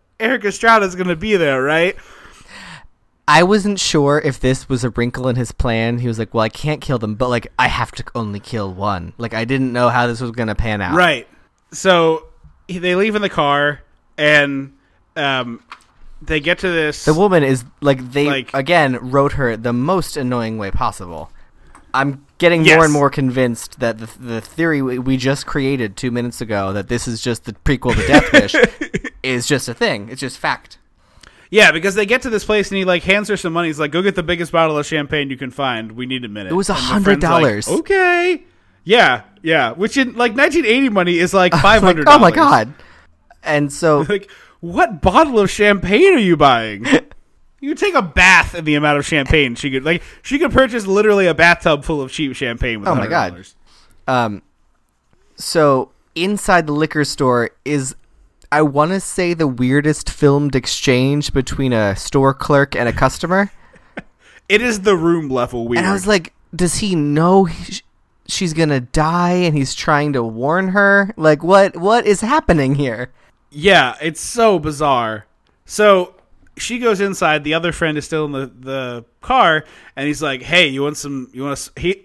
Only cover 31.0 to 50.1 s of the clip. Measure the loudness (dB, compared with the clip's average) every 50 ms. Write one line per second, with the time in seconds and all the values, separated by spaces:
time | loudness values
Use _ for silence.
31 | _ _ _ _ -20 -20 _ _ _ -2 2 4 6 6 4 2 0 -2 -2 -2
32 | 0 0 0 -2 -2 -2 -4 -4 -2 -2 -2 -2 -2 -2 -4 -4 -2 0 0 0
33 | 0 0 0 0 0 -2 -4 -4 -4 -4 -4 -2 -2 -4 -4 -4 -4 -4 -2 -2
34 | -2 -2 -2 -2 -2 -4 -4 -4 -4 -2 0 0 0 2 0 -2 -4 -4 -4 -6
35 | -4 -4 -4 -4 -4 -4 -6 -8 -10 -10 -8 -6 -4 -4 -4 -4 -8 -10 -10 -10
36 | -8 -8 -8 -8 -8 -10 -12 -10 -8 -4 -4 -2 -2 -2 -4 -4 -4 -2 -2 0
37 | 2 2 2 2 2 2 2 4 4 2 0 0 -2 -2 -2 -2 0 0 0 2
38 | 2 2 2 0 0 -2 -2 -4 -6 _ _ _ _ _ _ _ -4 0 4 4
39 | 4 4 2 0 -4 -10 _ _ -4 0 0 2 2 0 -2 -2 -4 -2 0 0
40 | 0 0 0 0 0 0 2 2 0 2 2 2 2 2 2 2 2 2 2 2
41 | 2 2 2 0 0 2 2 2 2 4 4 4 6 6 6 6 6 4 4 4
42 | 6 6 8 8 8 6 6 6 4 4 4 4 2 0 -6 -14 -20 -20 -20 -20
43 | _ _ _ _ _ _ -20 _ -4 -2 0 0 0 -2 -2 0 2 2 4 4
44 | 2 0 -2 -4 -4 -8 -20 -20 -20 _ _ _ -12 -6 0 0 0 0 0 0
45 | 0 2 4 4 4 4 4 2 2 2 2 2 4 4 4 2 0 2 4 6
46 | 6 6 6 4 4 4 4 6 6 6 4 4 0 -4 -8 -8 -2 2 2 2
47 | 0 0 -16 -20 -20 _ _ _ _ _ _ _ -8 -8 -6 -2 -2 0 0 0
48 | 0 0 2 4 6 6 6 6 4 2 -2 -6 -2 0 0 2 2 2 2 0
49 | 0 -2 -2 -2 0 2 2 2 2 0 -2 -6 -6 -6 -4 -4 -2 -2 -4 -4
50 | -4 -10